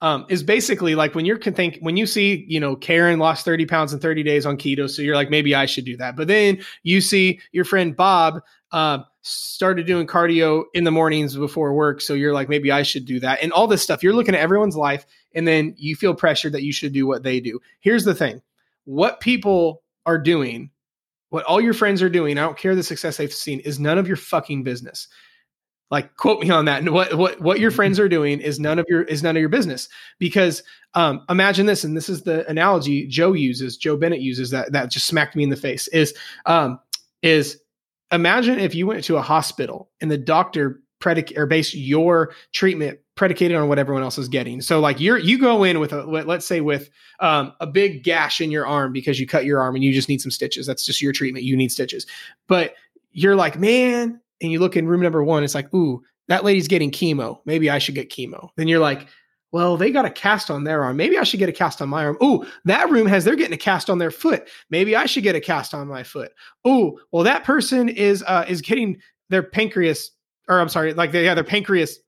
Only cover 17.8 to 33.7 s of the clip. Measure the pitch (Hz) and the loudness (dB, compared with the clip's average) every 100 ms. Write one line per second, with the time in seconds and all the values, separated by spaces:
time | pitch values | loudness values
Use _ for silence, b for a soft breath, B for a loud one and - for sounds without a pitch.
17.8 | 196 226 196 180 143 117 - _ _ _ | 2 2 2 0 -2 -4 -16 _ _ _
18.8 | - 139 214 - 233 247 202 185 165 156 | -8 0 0 0 -2 0 2 2 2 -2
19.8 | _ _ 165 165 147 170 127 117 139 _ | _ _ -2 0 2 0 0 -6 -12 _
20.8 | _ _ _ _ _ 160 - 185 233 214 | _ _ _ _ _ -6 0 2 2 2
21.8 | 208 196 185 175 151 143 160 143 190 190 | 2 2 2 2 0 0 -2 -2 -2 -2
22.8 | 175 156 165 147 147 - - 135 147 139 | -2 -6 -8 -6 -8 -8 -8 -8 -8 -4
23.8 | 147 170 185 185 - 165 - 143 131 120 | -2 0 0 -4 -4 -4 -4 -6 -6 -8
24.8 | 120 - - b b b b _ _ _ | -10 -16 -18 b b b b _ _ _
25.8 | _ 143 - - 202 214 165 165 156 139 | _ -4 -4 -2 0 2 2 2 2 0
26.8 | 165 165 185 160 185 - 165 196 226 226 | 0 2 2 2 0 0 0 2 2 2
27.8 | 294 190 202 170 147 143 147 147 151 165 | 2 2 2 2 0 -2 -4 -4 -2 0
28.8 | 165 170 170 156 165 160 156 233 185 127 | 0 0 0 -2 0 0 2 2 0 -4
29.8 | - B B _ 180 202 180 156 B B | -12 B B _ -2 2 2 0 B B
30.8 | B 180 160 131 - 180 196 190 208 202 | B 0 0 0 -2 2 4 4 2 2
31.8 | 151 156 156 175 185 160 160 156 185 185 | -2 -6 -6 -6 -2 -4 -2 0 2 2
32.8 | 143 143 147 131 170 185 135 123 127 | 0 -2 -2 0 2 2 0 -2 -6